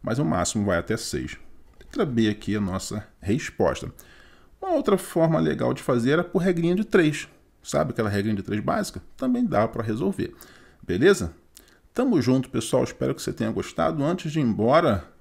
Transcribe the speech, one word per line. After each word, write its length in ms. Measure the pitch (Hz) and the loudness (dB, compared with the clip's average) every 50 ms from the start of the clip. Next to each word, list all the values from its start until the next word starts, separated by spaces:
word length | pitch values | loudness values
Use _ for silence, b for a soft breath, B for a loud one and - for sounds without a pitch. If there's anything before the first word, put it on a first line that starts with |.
Mas 180 | - - 113 131 | -4 -2 -2 0
o 40 | 151 | 0
máximo 400 | 160 - 90 - - - 110 101 | 0 0 0 0 0 0 0 0
vai 140 | 101 90 | 2 2
até 180 | 85 85 - 110 | 0 0 -2 -4
seis. 400 | - - - - 67 64 - - - - - - - - - - - | -4 -4 -6 -6 -6 -6 -6 -10 -12 -18 -20 -20 -20 -20 -20 -20 -20
Letra 260 | - - - 294 208 | -20 -10 -4 -2 -2
B 240 | 151 120 113 113 107 | 0 2 2 2 2
aqui 240 | 104 104 - - 101 | 2 -2 -4 -2 -2
é 60 | 107 | 0
a 20 | |
nossa 440 | 104 92 92 95 - - - 107 - - _ _ | 0 -2 -4 -4 -6 -6 -8 -8 -8 -12 _ _
resposta. 720 | - - 107 - - - - - 98 76 65 - 65 67 - B B B B B B B B B B B B _ | -2 -2 -2 -2 -2 -8 -2 2 2 2 2 0 -8 -12 -12 B B B B B B B B B B B B _
Uma 100 | - 381 | -4 -2
outra 260 | 339 294 - - 202 | 0 0 2 2 0
forma 400 | 185 - - - 170 165 165 160 156 | 0 0 -4 0 2 4 4 4 2
legal 340 | 160 151 147 - 123 123 127 | 2 0 0 0 0 -2 -2
de 100 | 131 - | -2 0
fazer 280 | - 131 120 113 131 | 0 0 2 4 2
era 120 | 147 165 175 | 2 2 0
por 140 | 170 - | 0 -2
regrinha 380 | 190 165 196 180 170 165 170 180 | 0 0 2 0 2 0 0 0
de 100 | 185 214 | 0 0
três. 420 | - - 202 165 151 147 - - - - _ _ _ _ _ | 2 4 4 4 4 2 -2 -10 -12 -18 _ _ _ _ _
Sabe 300 | _ - - - - - | _ -4 0 0 0 0
aquela 180 | - - 113 104 | 0 -2 -2 0
regrinha 260 | 101 101 101 110 107 | 0 0 0 0 0
de 80 | 98 92 | -2 -2
três 180 | - 101 104 | -4 -4 -4
básica? 400 | 104 - - 214 208 - - 90 - - - | -2 -2 -2 -2 -2 -6 -8 -14 -16 -16 -10
Também 260 | - 269 254 247 240 247 | -6 -2 0 0 2 0
dá 240 | 202 - 104 110 | 2 2 2 2
pra 160 | 113 - 113 110 | 2 -2 -4 -4
resolver. 520 | 113 107 113 170 196 190 - - - - B B B B B B B B B B | -4 -2 -2 -2 -2 -2 -2 -6 -6 -8 B B B B B B B B B B
Beleza? 500 | - 87 90 131 190 196 - 92 78 - - _ _ _ B B B B B B - _ | -4 0 4 6 4 4 4 0 -8 -8 -12 _ _ _ B B B B B B -10 _
Tamo 280 | - 254 277 226 156 | -2 0 2 2 2
junto, 260 | 120 120 127 131 123 - | 4 4 2 2 2 -2
pessoal. 340 | - 123 - - - 127 127 | -6 -6 -4 0 0 0 0
Espero 320 | - - - 131 131 139 | -2 -4 -4 -4 -4 -4
que 60 | - | -4
você 120 | - - - | -6 -8 -4
tenha 160 | - 117 110 | -4 -4 -4
gostado. 540 | - 95 - - - - 165 160 165 151 139 | -2 -4 -6 -6 -4 -2 0 0 0 0 -2
Antes 280 | 151 175 180 - 160 | -2 -2 -2 -6 -4
de 80 | 147 160 | -2 0
ir 40 | 143 | 0
embora 680 | 117 101 95 104 117 139 165 170 147 104 87 - - _ _ | 0 0 2 2 4 4 4 4 4 2 0 -2 -10 _ _